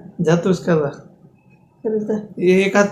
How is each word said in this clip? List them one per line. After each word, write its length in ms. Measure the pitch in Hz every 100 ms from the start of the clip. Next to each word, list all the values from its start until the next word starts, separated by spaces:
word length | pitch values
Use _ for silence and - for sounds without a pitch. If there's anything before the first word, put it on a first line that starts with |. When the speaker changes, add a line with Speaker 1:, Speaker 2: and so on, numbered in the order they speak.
| - - 160
Speaker 1:
जा 100 | 170
तूच 240 | 196 175
कर 160 | - 160
जा. 120 | 139 - - - - _ _ _ _ _
Speaker 2:
कर 140 | 226 214
जा. 160 | 208 208 - -
Speaker 1:
एक 380 | 180 185 196 202
हात 100 | 202